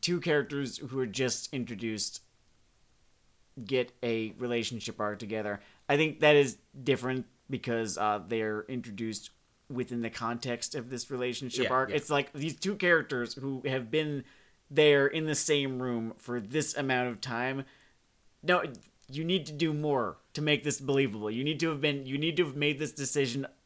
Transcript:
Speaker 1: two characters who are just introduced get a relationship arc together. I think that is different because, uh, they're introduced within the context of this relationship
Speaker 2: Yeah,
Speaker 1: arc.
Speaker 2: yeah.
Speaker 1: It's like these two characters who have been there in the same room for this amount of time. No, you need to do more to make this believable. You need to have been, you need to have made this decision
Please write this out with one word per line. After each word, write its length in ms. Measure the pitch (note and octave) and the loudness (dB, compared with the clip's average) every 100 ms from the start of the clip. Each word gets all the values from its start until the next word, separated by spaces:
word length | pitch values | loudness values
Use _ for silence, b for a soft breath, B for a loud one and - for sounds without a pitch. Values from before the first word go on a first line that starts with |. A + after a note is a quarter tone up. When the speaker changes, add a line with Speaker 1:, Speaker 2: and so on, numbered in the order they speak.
Speaker 1:
two 180 | - F3 | 0 -2
characters 600 | E3+ D3+ C3 C#3+ C#3 - | 2 2 2 -2 -4 -6
who 200 | C3+ C3 | -8 -4
are 60 | |
just 480 | B2+ G2+ B2+ - - | -4 0 0 -2 -4
introduced 680 | C3+ A#2 G#2+ A2+ A2 - - _ _ _ _ _ _ _ _ _ _ _ _ _ - | -6 -4 -4 -4 -2 -4 -6 _ _ _ _ _ _ _ _ _ _ _ _ _ -14
get 300 | G#2+ C3 A#2+ _ | -2 0 0 _
a 300 | A#2+ A2+ A2 - | -2 0 -2 -4
relationship 600 | B2 A#2+ A2+ A#2 - A2 | -2 -2 -2 -6 -8 -4
arc 200 | G#2+ G#2 | -4 -4
together. 420 | A2 A2 G#2 G2+ B B _ | -6 -4 -4 -6 B B _
I 80 | C#3+ | 2
think 220 | D#3 - | 2 4
that 160 | D3+ D3 | 6 8
is 200 | C#3 A2 _ C#3 | 6 0 _ -10
different 440 | B2+ B2+ B2 C3 B2 _ _ | 0 0 2 -2 -6 _ _
because, 480 | C3 - A2+ A2 D#2+ | -6 -2 -2 -2 0
uh, 220 | G#2+ G#2+ F2 | 0 0 -2
they're 360 | A2+ A2 G#2+ | -2 -2 -4
introduced 640 | - C3 A#2 G2+ A2+ G#2+ - _ _ _ _ | -6 -8 -8 -6 -6 -6 -10 _ _ _ _
within 320 | B2+ B2 A#2+ | -6 -4 -4
the 80 | A#2 | -4
context 680 | - A#2 A#2 B2+ A#2 - | -4 -4 -4 -4 -4 -4
of 140 | D3+ A#2+ | -6 -8
this 220 | B2+ - | -8 -6
relationship 540 | B2+ B2+ A#2 C3 A#2+ A#2+ | -2 -2 -2 -6 -2 2
Speaker 2:
Yeah, 60 | |
Speaker 1:
arc. 180 | B2+ C3 | 2 2
Speaker 2:
yeah. 60 | D3+ | 0
Speaker 1:
It's 120 | C#3+ | 0
like 240 | C#3+ C#3 | 0 0
these 260 | C#3+ D3+ D3+ | -4 -6 -4
two 180 | F#3 G3+ | -4 0
characters 580 | F3+ E3+ C#3+ C3 A#2 | 4 4 4 -4 -4
who 260 | - C3+ C3 - | -6 -6 -6 -2
have 240 | C3 A#2 | -4 0
been 340 | D3+ D3+ C#3+ - b b b _ | 0 0 -4 -8 b b b _
there 360 | C#3+ D3+ C#3+ C#3 | 6 8 8 6
in 200 | D#3 D#3 | 2 0
the 80 | |
same 480 | D3 - D3 C#3 B2+ | 0 4 2 2 -2
room 320 | B2+ A#2+ A2+ A2 | -2 -2 -4 -8
for 240 | - B2 | -6 -6
this 340 | G#2 C#3 D3+ | -2 -2 0
amount 360 | - C#3 B2+ B2 | -2 0 2 0
of 100 | A2+ | -2
time. 460 | - A#2+ B2 C3+ C3 b b b _ _ _ _ | -4 -2 -2 -4 -8 b b b _ _ _ _
No, 200 | D#3+ F3+ D#3+ B2 - _ _ | 2 2 2 -8 -18 _ _
you 120 | C3+ | -6
need 220 | E3 F#3 D3 | 0 0 0
to 60 | |
do 220 | D3+ D#3+ | -2 0
more 420 | D3+ D3+ C#3+ G#2+ D#2+ _ | 2 2 2 2 -4 _
to 80 | - | -4
make 240 | D3+ D3 | 2 2
this 160 | C#3+ - | 2 -4
believable. 500 | C3+ C#3 C3+ G#2 G#2+ | 0 2 2 0 -4
You 140 | A2+ | -2
need 160 | C#3 D#3 | -2 0
to 80 | E3 | 0
have 140 | D3+ | 0
been, 240 | D3 C#3+ C3 | 0 -2 -4
you 100 | C#3 | -2
need 220 | D#3 D#3+ | -2 0
to 80 | E3 | 0
have 100 | C3+ | 2
made 220 | D3 C#3+ | 0 0
this 140 | D3+ | -4
decision 540 | - C#3 D3 C3+ B2 C3+ - | -4 -2 0 0 0 -6 -10